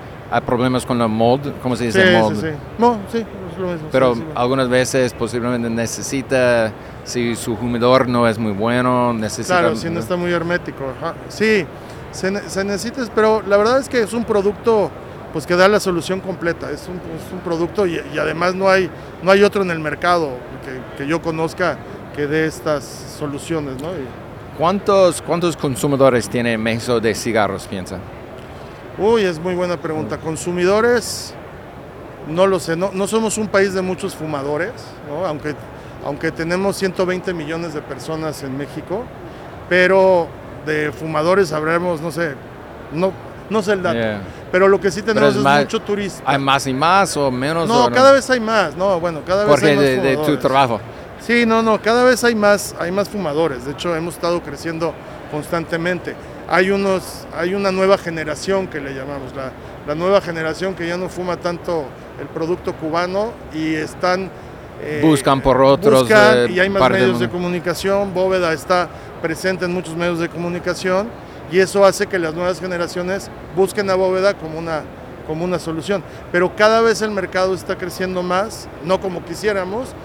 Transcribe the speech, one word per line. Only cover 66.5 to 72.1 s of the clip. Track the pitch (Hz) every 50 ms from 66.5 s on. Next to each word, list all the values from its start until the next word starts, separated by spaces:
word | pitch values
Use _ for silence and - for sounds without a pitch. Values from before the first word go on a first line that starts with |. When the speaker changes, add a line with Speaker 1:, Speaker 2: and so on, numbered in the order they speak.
Speaker 2:
y | 180 180
hay | 185 196
más | 196 196
Speaker 1:
parte | - - - 190
del | -
Speaker 2:
medios | - 120 -
de | 180 -
Speaker 1:
mundo. | 175 180
Speaker 2:
comunicación. | 180 175 180 175 - 180 160 - - 196 196 202 202 196
Bóveda | 175 180 185 190 190 185 180 165
está | 160 147 - - 180 180 175 151 - - - - - -
presente | - 160 160 - - 185 190 160 180
en | 175
muchos | 175 185 175 156 160
medios | 175 170 175 175 165
de | 170 165
comunicación | - 160 175 175 175 175 - 180 175 - - 185 185 190 208 233 - - - - - - - -
y | 156 180
eso | 185 180 - 202 196
hace | 190 180 - 208
que | 196